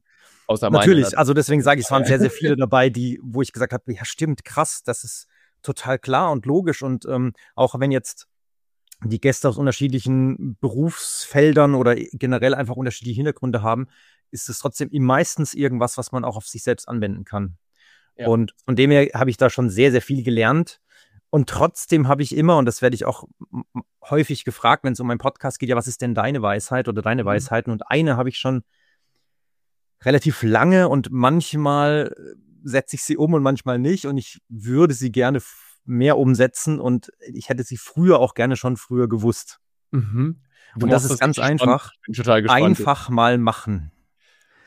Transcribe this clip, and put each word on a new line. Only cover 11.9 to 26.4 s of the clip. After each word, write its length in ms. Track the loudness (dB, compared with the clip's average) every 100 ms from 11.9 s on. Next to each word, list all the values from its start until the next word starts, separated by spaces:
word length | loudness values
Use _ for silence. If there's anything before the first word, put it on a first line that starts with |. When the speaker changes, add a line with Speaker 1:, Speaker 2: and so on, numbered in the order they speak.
| 0
Speaker 2:
generell 580 | -2 -6 -2 0 0
einfach 220 | 0 -4 -6
unterschiedliche 400 | -8 -8 -8 -6
Hintergründe 440 | -4 -4 -4 -2
haben, 260 | -2 -2 -4 _ _ _ _
ist 180 | -14 -12
es 120 | -8
trotzdem 280 | -8 -6 -6 0
meistens 480 | 2 2 0 -2 -6
irgendwas, 460 | -2 -2 -2 -4 -4
was 140 | -8
man 120 | -8
auch 120 | -6 -8
auf 100 | -12
sich 160 | -8
selbst 260 | -4 -4 -6
anwenden 360 | -6 -6 -6
kann. 340 | -8 -6 -6 -10 _ _ _ _ _ -6
Speaker 1:
Ja. 120 | 0
Speaker 2:
Und 260 | 0 0 -6
von 120 | -2 2
dem 140 | 4
her 180 | 4 4
habe 160 | 0 -2
ich 60 | 2
da 140 | 0
schon 180 | 2 -2
sehr, 220 | 2 4
sehr 120 | 4
viel 200 | 0 -4
gelernt. 580 | -2 0 2 2 -2 -8 _ _ _ _ _
Und 140 | 0 0
trotzdem 600 | 0 0 -2 0 2 2
habe 140 | 0
ich 140 | 0 0
immer, 220 | 4 4
und 80 | 2
das 160 | 0
werde 120 | 0
ich 120 | 0 -4
auch 180 | -8 -12 _ -16
m-, 140 | -14 -12
m-, 80 | -14 -16 _
häufig 400 | -2 0 0 -4
gefragt, 400 | -8 -2 2 2
wenn 80 | 0
es 80 | -4
um 60 | -4
meinen 100 | -4
Podcast 420 | -4 -6 -6 -6
geht, 120 | -2
„Ja, 60 | -2
was 100 | -2
ist 160 | -6
denn 120 | -4
deine 280 | -2 -2 -2